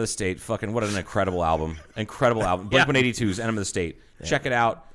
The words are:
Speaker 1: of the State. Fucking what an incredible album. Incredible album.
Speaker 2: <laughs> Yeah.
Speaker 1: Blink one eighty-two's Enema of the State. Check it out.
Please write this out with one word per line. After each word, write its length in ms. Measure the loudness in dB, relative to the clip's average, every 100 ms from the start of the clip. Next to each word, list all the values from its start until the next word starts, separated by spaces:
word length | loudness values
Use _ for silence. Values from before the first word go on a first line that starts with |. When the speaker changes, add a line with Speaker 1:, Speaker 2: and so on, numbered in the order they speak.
Speaker 1:
of 20 |
the 40 | -2
State. 320 | -2 -4 -4
Fucking 320 | -4 -4 -2
what 100 | -2 -2
an 100 | -2
incredible 460 | -2 0 0 2
album. 340 | 2 2 0 -6 -12 -8
Incredible 460 | -8 2 2 4
album. 240 | 2 0 2
Speaker 2:
<laughs> 40 |
Yeah. 140 | 2 4
Speaker 1:
Blink 20 |
one 80 | 4
eighty-two's 420 | 2 2 0 0
Enema 180 | -2 -2
of 40 |
the 40 | -2
State. 340 | -2 -4 -6 -20 -14
Check 220 | -2 -2 0
it 80 |
out. 320 | 2 2 0 -8